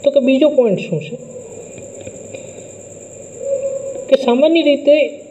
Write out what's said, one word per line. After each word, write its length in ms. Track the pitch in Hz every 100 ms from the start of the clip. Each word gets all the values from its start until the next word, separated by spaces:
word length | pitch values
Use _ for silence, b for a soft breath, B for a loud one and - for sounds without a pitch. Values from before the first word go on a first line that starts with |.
તો 60 | 285
કે 100 | 277
બીજો 280 | 254 262 302
પોઇન્ટ 320 | 254 233 180
શું 200 | - 156
છે 160 | - - - - - - - - - - - - - - B B B B - - - - - - 554 539 539 - - - -
કે 160 | 262
સામાન્ય 400 | 240 240 311 330
રીતે 580 | 294 277 285 302 269 - -